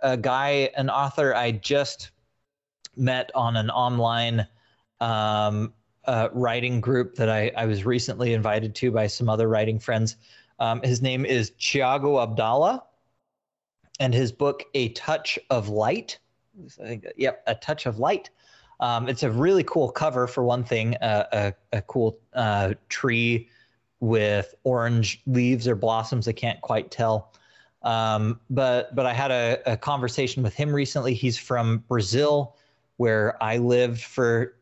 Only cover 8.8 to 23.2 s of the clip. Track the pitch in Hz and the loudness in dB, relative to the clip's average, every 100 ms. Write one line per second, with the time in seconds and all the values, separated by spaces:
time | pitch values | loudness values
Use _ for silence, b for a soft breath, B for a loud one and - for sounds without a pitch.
8.8 | 127 113 104 - 117 110 113 110 110 110 | 0 0 0 0 0 2 2 2 0 -2
9.8 | - 113 110 - b b b b 117 117 | -2 0 0 -4 b b b b -2 -2
10.8 | 131 120 131 127 135 127 107 - - 139 | 0 0 0 -2 0 0 -2 -4 -2 0
11.8 | 127 139 139 139 110 110 110 131 180 262 | 2 2 2 2 0 0 2 2 2 0
12.8 | - _ _ _ _ _ _ _ _ _ | -8 _ _ _ _ _ _ _ _ _
13.8 | _ - 131 123 120 - 143 139 - 139 | _ -2 0 2 0 0 0 -2 -4 -2
14.8 | 117 - - 156 - - - 127 101 104 | -2 -4 -4 -4 -2 -6 -2 -2 0 0
15.8 | 107 214 - - _ _ _ 202 139 - | 0 0 -6 -16 _ _ _ -20 -20 -16
16.8 | 104 113 - - 131 - - 110 - 151 | -12 -12 -10 -4 -2 -2 -4 -6 -4 -6
17.8 | 127 107 143 202 - _ b b b b | -4 -2 0 -2 -6 _ b b b b
18.8 | 123 117 123 120 131 113 165 190 143 165 | -2 -2 -2 -2 0 2 4 4 2 0
19.8 | 123 - 156 127 123 - 123 123 120 117 | 0 0 -2 0 0 0 0 0 0 0
20.8 | 113 120 113 104 104 107 101 - - 107 | 0 0 0 0 0 0 -2 -4 -6 -6
21.8 | - 131 113 - _ 127 110 101 98 110 | -4 0 0 -2 _ -2 0 2 0 -2
22.8 | - - 135 117 | -8 -4 0 2